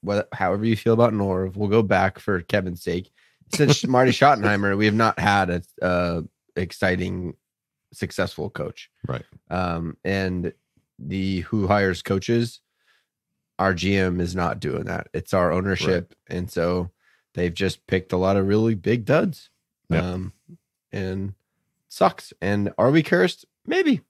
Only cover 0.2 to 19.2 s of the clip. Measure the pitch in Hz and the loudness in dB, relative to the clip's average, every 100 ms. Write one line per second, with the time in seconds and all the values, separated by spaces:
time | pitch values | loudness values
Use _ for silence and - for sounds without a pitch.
0.2 | - - 92 98 110 110 - 113 117 107 | -2 -4 -2 0 0 0 2 4 4 2
1.2 | 98 92 95 92 104 110 101 95 92 - | 0 -2 -2 -4 2 2 4 2 2 -2
2.2 | - 95 85 104 92 85 - 87 95 _ | -4 -4 0 -2 -2 -6 -4 -4 -6 _
3.2 | _ _ _ - 147 143 - 127 127 120 | _ _ _ 0 4 4 4 4 4 6
4.2 | 135 135 104 101 101 98 107 107 113 - | 6 6 2 2 2 2 4 4 2 2
5.2 | 104 101 92 87 - - 90 90 87 85 | 2 4 2 0 -4 -4 0 0 0 -2
6.2 | 82 _ _ - 90 - 95 92 92 92 | -6 _ _ -6 -6 -2 0 0 -2 -6
7.2 | 87 - _ _ _ _ _ - - - | -8 -12 _ _ _ _ _ -10 -10 -4
8.2 | 92 - 78 - 73 - - _ - 64 | -4 -4 -10 -8 -10 -10 -20 _ -8 -8
9.2 | - - _ 90 90 85 82 78 90 98 | -10 -20 _ -4 -2 -4 -6 -6 -4 -2
10.2 | 95 90 87 - _ _ _ _ 69 95 | -2 -2 -6 -8 _ _ _ _ -8 -4
11.2 | 95 92 82 110 95 104 98 87 - 98 | -2 -4 -2 -2 0 0 0 -2 -2 -4
12.2 | 92 117 120 - _ _ _ _ _ _ | 0 -2 -2 -8 _ _ _ _ _ _
13.2 | _ _ _ _ 95 90 92 98 92 90 | _ _ _ _ 0 0 0 2 2 0
14.2 | 87 90 85 - 73 76 76 85 - - | -4 -2 -4 -2 -6 -6 -6 -8 -8 -10
15.2 | - 95 87 85 95 92 - 90 87 _ | -2 0 2 0 0 -2 0 -2 -2 _
16.2 | _ 87 90 - 85 90 90 _ _ _ | _ -8 -6 -2 0 0 -4 _ _ _
17.2 | _ - 90 85 95 - - 95 - 90 | _ -4 -4 0 -4 -4 -2 -2 0 0
18.2 | 92 98 98 104 113 107 92 120 101 151 | 2 2 2 2 2 0 0 -2 2 0